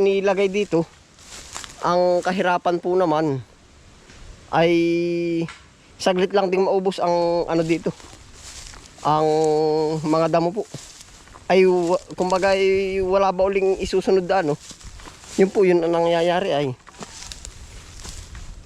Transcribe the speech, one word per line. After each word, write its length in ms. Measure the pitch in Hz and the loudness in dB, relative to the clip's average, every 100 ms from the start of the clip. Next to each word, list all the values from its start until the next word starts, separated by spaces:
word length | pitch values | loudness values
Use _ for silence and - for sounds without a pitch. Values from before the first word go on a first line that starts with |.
inilagay 480 | 196 196 196 190 196 | 2 2 2 2 0
dito, 320 | 202 202 165 165 - - - - - - - - - 165 | 0 0 0 -2 -10 -20 -20 -20 -20 -16 -16 -16 -6 -2
ang 320 | 180 180 180 180 | 2 2 2 0
kahirapan 560 | 185 180 175 180 175 | 0 0 0 0 -2
po 160 | 180 185 | 0 0
naman 400 | 175 151 160 135 - - - - - - - - - - - | 2 2 0 -4 -8 -20 -20 -20 -20 -20 -20 -20 -20 -20 -4
ay 200 | 156 170 170 170 170 175 170 170 165 165 - - - - - | 2 4 4 2 0 -2 -2 -2 -2 -4 -10 -20 -20 -20 -4
saglit 320 | 190 180 190 | -2 0 2
lang 160 | 196 190 | 2 2
ding 160 | 185 185 | 0 2
maubos 320 | 190 190 - | 0 0 -2
ang 480 | 175 175 170 170 - | 0 0 0 0 0
ano 160 | 165 | 0
dito. 320 | 165 165 175 - - - - - - - - - - - 143 | 0 -2 -2 -8 -16 -20 -20 -20 -20 -18 -18 -20 -20 -6 -2
Ang 200 | 156 156 156 156 151 156 156 156 160 | 2 2 2 2 2 0 0 -2 -2
mga 240 | 151 160 165 | 0 2 2
damo 240 | 165 170 | 2 0
po. 160 | 214 - - - - - - - - - | -2 -8 -14 -18 -20 -20 -20 -20 -16 2
Ay, 240 | 185 185 | 4 6
wa-, 320 | 180 170 180 - - | 4 2 -2 -4 -4
kumbaga, 400 | 185 185 196 190 | 0 2 2 2
ay, 400 | 190 190 196 190 | 2 2 0 -2
wala 320 | 185 196 196 | 0 2 2
ba 160 | 180 190 | 2 0
uling 320 | 196 190 190 | 2 0 0
isusunod 480 | 190 190 208 190 175 | -2 -2 2 0 2
na 160 | 190 | 0
ano? 120 | 156 151 - - - - - - - - | 0 -4 -8 -20 -20 -18 -20 -20 -8 2
Yun 120 | 190 | 2
po, 80 | 226 | 4
yun 160 | 185 175 165 | 4 4 2
ang 80 | |
nangyayari 560 | 170 170 170 170 175 196 | 2 2 2 2 0 0
ay. 180 | 143 143 123 - - - - - - - - - - - - - - - - - - | -2 -2 -6 -16 -20 -18 -16 -16 -16 -18 -18 -20 -20 -20 -18 -16 -16 -16 -16 -16 -18